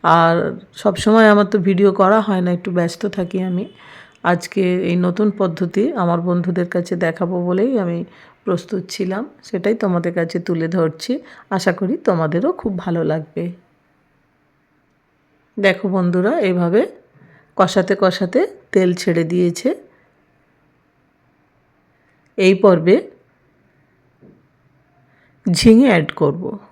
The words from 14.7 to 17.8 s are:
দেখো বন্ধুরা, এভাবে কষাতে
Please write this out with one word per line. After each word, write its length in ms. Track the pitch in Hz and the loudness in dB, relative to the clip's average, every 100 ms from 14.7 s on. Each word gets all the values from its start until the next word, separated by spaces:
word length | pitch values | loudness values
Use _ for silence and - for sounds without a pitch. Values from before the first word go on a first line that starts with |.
| _ _ _ _ _ _ _ _ - | _ _ _ _ _ _ _ _ -2
দেখো 280 | 196 180 196 | 0 0 -2
বন্ধুরা, 440 | 190 175 180 196 320 | 0 0 0 0 0
এভাবে 420 | 196 180 170 202 427 - _ _ _ _ _ - | 0 0 0 0 0 -6 _ _ _ _ _ -2
কষাতে 360 | 185 196 | 0 0